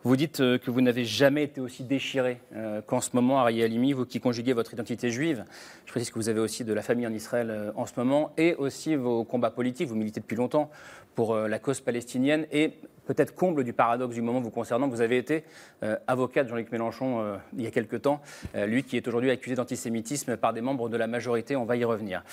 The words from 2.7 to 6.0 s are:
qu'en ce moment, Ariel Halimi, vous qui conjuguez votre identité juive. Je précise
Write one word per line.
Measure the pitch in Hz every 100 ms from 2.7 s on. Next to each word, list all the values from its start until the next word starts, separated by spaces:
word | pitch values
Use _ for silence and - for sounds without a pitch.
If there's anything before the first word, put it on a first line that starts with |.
| 107
qu'en | - 127
ce | -
moment, | 123 123 135
Ariel | 120 113 113
Halimi, | 117 131
vous | 135 120
qui | 117
conjuguez | 127 117 120
votre | 117 113
identité | 110 107 117 120
juive. | 117 165 123 95 - - - -
Je |
précise | 120